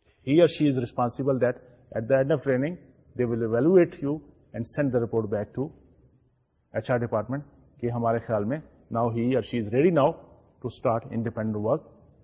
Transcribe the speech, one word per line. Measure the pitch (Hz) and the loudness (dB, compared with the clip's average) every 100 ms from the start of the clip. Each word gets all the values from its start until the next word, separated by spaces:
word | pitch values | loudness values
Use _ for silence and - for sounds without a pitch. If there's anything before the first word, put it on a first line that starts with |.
| _ _ 131 | _ _ 0
he | 156 | 4
or | 165 | 4
she | - 151 | 4 2
is | 131 | 2
responsible | 120 - 123 131 135 131 120 | -2 -2 -4 -2 -2 2 0
that | 127 - - _ 110 | -2 -10 -20 _ -8
at | 117 | 0
the | 135 | 2
end | 135 | 2
of | 151 139 | 0 2
training | 127 147 175 - _ _ - | 0 -2 -6 -14 _ _ -4
they | 120 | -2
will | 117 113 | 0 0
evaluate | 117 147 185 170 - | 2 6 6 6 0
you | 139 151 - _ _ 110 | -6 -6 -8 _ _ -10
and | |
send | 117 - 143 | -8 -4 0
the | 120 117 | 0 0
report | 113 107 | -2 -2
back | 104 104 - | -4 -4 -6
to | 151 - _ _ _ _ _ _ _ _ _ | -8 -10 _ _ _ _ _ _ _ _ _
ایچ | 110 120 | -8 -2
آر | 123 | -2
department | 120 110 104 139 147 - _ _ | 0 -2 -2 -6 -10 -20 _ _
کہ | 117 | -4
ہمارے | 117 117 117 | -2 0 0
خیال | 113 107 | 0 -2
میں | 104 151 - - _ | -2 -6 -8 -20 _
now | 113 120 | -2 -2
he | 117 | 0
or | 120 127 | 0 0
she | - 120 | -2 -4
is | 104 123 | -2 2
ready | 170 | 4
now | 160 147 165 - - | 4 2 0 -10 -20
to | _ _ 117 - | _ _ -12 -6
start | 127 113 117 113 | -2 -2 -4 -6
independent | 113 113 110 104 104 | -4 -4 -4 -4 -2
work | 160 - - _ _ | -2 -6 -20 _ _